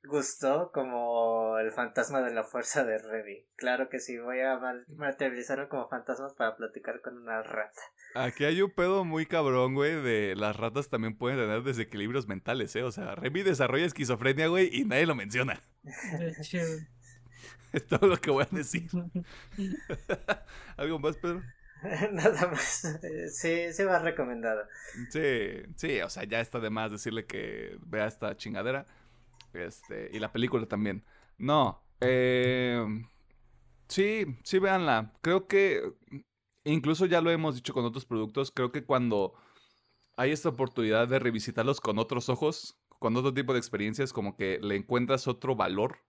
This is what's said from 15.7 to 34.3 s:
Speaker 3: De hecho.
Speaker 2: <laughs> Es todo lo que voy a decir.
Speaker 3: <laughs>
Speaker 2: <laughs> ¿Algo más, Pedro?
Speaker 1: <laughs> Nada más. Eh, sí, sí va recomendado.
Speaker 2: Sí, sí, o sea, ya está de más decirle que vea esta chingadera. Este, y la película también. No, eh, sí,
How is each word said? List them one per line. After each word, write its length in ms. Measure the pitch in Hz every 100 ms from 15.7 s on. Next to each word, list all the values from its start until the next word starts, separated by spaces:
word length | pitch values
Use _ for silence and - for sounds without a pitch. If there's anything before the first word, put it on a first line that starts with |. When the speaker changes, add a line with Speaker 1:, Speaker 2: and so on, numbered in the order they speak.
| _ 143 - - 165
Speaker 3:
De 100 | 165
hecho. 300 | 160 151 180
Speaker 2:
<laughs> 280 | 165 160 156 - - - - - - - -
Es 120 | 151 -
todo 220 | - 202
lo 80 | 175
que 140 | -
voy 140 | 139 143
a 60 | 175
decir. 320 | 143 170 165 180 170 180 175 - - -
Speaker 3:
<laughs> 0 |
Speaker 2:
<laughs> 1200 | 196 196 - 156 - 190 - 202 - - - -
¿Algo 220 | 143 160
más, 180 | 147 151
Pedro? 240 | 175 175 120 - - -
Speaker 1:
<laughs> 320 | 190 165 208
Nada 340 | 190 180 156 180
más. 380 | 156 - - 170 151
Eh, 260 | 175 156 -
sí, 440 | - 170 165 170
sí 100 | 165
va 160 | 196 175
recomendado. 600 | 165 - 127 117 113 107 104 - - - 123
Speaker 2:
Sí, 540 | 151 147 120 98 98 - -
sí, 240 | 160 120
o 80 | 85
sea, 140 | -
ya 160 | 104 113
está 200 | 113 123
de 80 | 110
más 220 | 110 110
decirle 340 | 104 113 110 110
que 520 | 104 110 107 - 95 -
vea 220 | 107 107
esta 300 | - 104 98
chingadera. 480 | 110 98 110 135 - - - - - _ -
Este, 560 | 87 85 - - 107 -
y 60 | 107
la 120 | 107
película 340 | - 120 120 110
también. 360 | 104 104 98 - - _ _
No, 460 | 131 151 120 - _ _
eh, 840 | 127 127 127 127 127 127 123 120 107 107 117 _ _ _ - - - _ -
sí, 380 | - 202 220 175